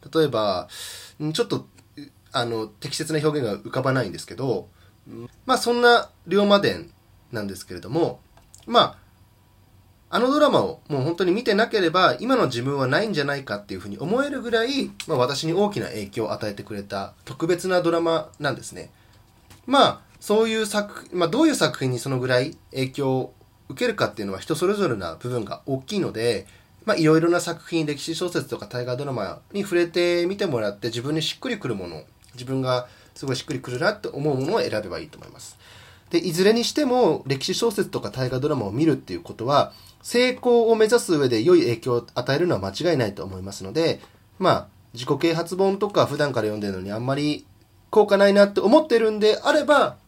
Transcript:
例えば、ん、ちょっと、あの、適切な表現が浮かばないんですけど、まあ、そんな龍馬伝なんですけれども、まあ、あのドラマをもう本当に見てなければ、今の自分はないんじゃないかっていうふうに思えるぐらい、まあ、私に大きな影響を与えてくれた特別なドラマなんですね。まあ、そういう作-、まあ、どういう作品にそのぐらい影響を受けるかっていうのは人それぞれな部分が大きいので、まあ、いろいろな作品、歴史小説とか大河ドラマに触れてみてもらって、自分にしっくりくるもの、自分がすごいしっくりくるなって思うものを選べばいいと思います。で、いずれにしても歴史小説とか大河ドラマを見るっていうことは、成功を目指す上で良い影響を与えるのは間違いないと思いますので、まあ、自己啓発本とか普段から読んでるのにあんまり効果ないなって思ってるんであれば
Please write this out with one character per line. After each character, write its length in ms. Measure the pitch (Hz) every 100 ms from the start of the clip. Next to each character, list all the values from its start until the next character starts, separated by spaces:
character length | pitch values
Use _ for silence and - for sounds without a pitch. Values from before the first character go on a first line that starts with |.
| -
例 100 | 160
え 40 | 151
ば、 420 | 117 107 90 - - - - - -
ん、 120 | 151
ち 80 | 156
ょ 40 | 233
っ 20 |
と、 200 | 135 - _ _ - 143 _ _
あ 140 | 139 117
の、 220 | 113 110
適 280 | - 135 -
切 160 | 156
な 60 | 156
表 200 | 151 151
現 80 | 117
が 100 | 98
浮 120 | 113
か 120 | 131
ば 100 | 131
な 120 | 131
い 60 | 98
ん 20 |
で 80 | 78
す 60 | -
け 100 | 90
ど、 340 | 131 104 - _ _ _ - 113 120 _ -
ま 100 | 254
あ、 20 |
そ 160 | 247
ん 80 | 240
な 280 | 240 240 - _ -
龍 100 | 190
馬 200 | 208 202
伝 300 | 143 90 80 _ _ _ _
な 100 | 117
ん 60 | 104
で 80 | 92
す 120 | -
け 60 |
れ 80 | 90
ど 80 | 92
も、 300 | 147 151 - _ _ _ - -
ま 140 | 233
あ、 160 | 170 - _ _ _ _ _ _ _ _ _ _ _
あ 100 | 180
の 100 | 247
ド 100 | 294
ラ 100 | 302
マ 120 | 185
を 180 | - - _
も 100 | 143
う 20 |
本 160 | 131 170
当 60 |
に 80 | 185
見 120 | 190
て 120 | 254 202
な 120 | 233
け 140 | 220
れ 80 | 175
ば、 260 | 175 175 123
今 160 | 233 262
の 100 | 165
自 160 | 117
分 160 | 123 143
は 100 | 127
な 140 | 147
い 60 | 220
ん 60 |
じ 80 | 165
ゃ 40 | 143
な 100 | 143
い 80 |
か 140 | 135 101
っ 80 | -
て 80 |
い 40 | 95
う 20 |
ふ 80 | 104
う 20 |
に 80 | 101
思 260 | 139 233
え 60 | 285
る 120 | 269
ぐ 100 | 226
ら 120 | 226
い、 280 | 233 277 - - -
ま 80 | 151
あ、 20 |
私 280 | 123 135 160
に 80 |
大 180 | 170 208
き 80 | 196
な 80 | 98
影 200 | 104 101
響 180 | 117 110
を 80 |
与 140 | 104 107
え 60 |
て 100 | 101
く 100 | -
れ 100 | 104
た 300 | 98 98 98 - -
特 220 | 127 160
別 200 | 180 185
な 140 | 180
ド 100 | 165
ラ 80 | 165
マ 300 | 165 165 156 -
な 120 | 147
ん 40 | 127
で 80 |
す 100 | -
ね。 180 | 90 82 _ _ _ _ _ _ - -
ま 200 | 269 202
あ、 160 | - _ _
そ 260 | - 214 226
う 40 |
い 60 | 220
う 40 | 214
作-、 420 | 208 202 - -
ま 120 | 180 170
あ、 40 |
ど 120 | 220
う 60 | 320
い 40 |
う 40 | 277
作 240 | 151 -
品 120 | 131
に 80 | 123
そ 100 | 135
の 100 | 131
ぐ 80 | 127
ら 140 | 127
い 140 | 139 - _
影 180 | 131 131
響 280 | 135 135 131
を 160 | - - _ _ _
受 100 | 135
け 80 | 247
る 80 | 208
か 120 | 110
っ 60 |
て 80 | -
い 40 | 101
う 20 |
の 60 |
は 60 | 95
人 160 | - 160
そ 120 | 180
れ 60 | 208
ぞ 120 | 185
れ 80 | 113
な 200 | 87 80
部 140 | 123
分 160 | 123 98
が 160 | 82 -
大 160 | 135
き 160 | 131 208
い 20 |
の 120 | 139
で、 340 | 104 117 104 - - _ _ -
ま 80 |
あ、 40 | 202
い 60 |
ろ 140 | 156 160
い 40 |
ろ 80 | 165
な 100 | 175
作 300 | 170 160 -
品、 160 | 165 151
歴 160 | 143
史 120 | -
小 160 | 160 180
説 200 | 170 131
と 80 | 113
か 100 | 104
大 180 | 123 123
河 120 | 123
ド 80 | 139
ラ 80 |
マ 280 | 127 95 82 _
に 80 | 202
触 140 | 196 175
れ 120 | 170
て 380 | 175 175 175 170
み 120 | 202
て 80 | 202
も 140 | 127
ら 120 | 104
っ 60 | 101
て、 100 | 117
自 140 | 113
分 140 | 123 156
に 60 |
し 140 | 156 -
っ 40 |
く 100 | 262
り 80 | 240
く 100 | -
る 80 | 104
も 120 | 90
の、 160 | 82 - _ _
自 120 | 123 123
分 160 | 135
が 260 | 131 123 123 - - -
す 100 | 139
ご 80 |
い 20 | 127
し 80 |
っ 20 | -
く 80 |
り 80 | 131
く 100 | 131
る 80 | 123
な 120 | 170
っ 100 | 208
て 80 | -
思 240 | 143 151
う 60 | 131
も 60 | 135
の 100 | 214
を 60 |
選 80 | - 107
べ 80 | 98
ば 100 | 85
い 60 | 80
い 20 |
と 100 | -
思 80 | -
い 40 |
ま 80 | -
す。 180 | - - - - - - -
で、 100 | 170
い 120 | 165
ず 120 | 165
れ 100 | 196
に 100 | 226
し 100 | 233
て 120 | - 294
も 380 | 247 220 143 -
歴 200 | 135 -
史 80 |
小 180 | 185 233
説 180 | 214 175
と 120 | -
か 80 | -
大 180 | 123 127
河 120 | 127
ド 80 | 143
ラ 60 | 147
マ 120 | 101
を 40 |
見 140 | 107 160
る 80 |
っ 20 | 135
て 180 | -
い 40 | 90
う 40 |
こ 120 | -
と 120 | - 117
は、 260 | 143 - - - -
成 300 | - 240 254
功 380 | 254 247 240 226
を 60 | 226
目 100 | 220
指 140 | 233
す 160 | - 160
上 140 | 135
で 120 | 113
良 140 | 127 180
い 60 |
影 160 | 120 113
響 160 | -
を 140 | 120 117
与 200 | - 123
え 60 | 143
る 80 | 180
の 120 | 117
は 20 |
間 300 | 95 95 180
違 40 | 156
い 20 |
な 100 | 113
い 80 | 95
と 80 |
思 140 | 85 95
い 20 |
ま 120 | 95
す 100 | 98
の 80 | 95
で、 300 | 120 160 - - _ _ _
ま 140 | 185
あ、 160 | 107 - _ _
自 120 | 120 123
己 120 | 135
啓 160 | 165
発 220 | 165 170 180
本 240 | 196 196
と 100 | 202
か 160 | 190 120
普 120 | 139
段 160 | 143
か 80 | 123
ら 60 | 107
読 100 | 107
ん 20 |
で 80 | 104
る 60 |
の 80 | 95
に 100 | 92
あ 60 | 107
ん 80 | 123
ま 100 | 139
り 300 | 147 147 - _ _ _ _
効 160 | 214 202
果 100 | 202
な 100 | 202
い 60 |
な 120 | 202 202
っ 80 |
て 60 | 202
思 240 | 196 294
っ 20 | 320
て 140 | 233
る 120 | 220
ん 80 | 214
で 200 | 208 208
あ 80 | -
れ 120 | 302
ば 340 | 262 285 202 -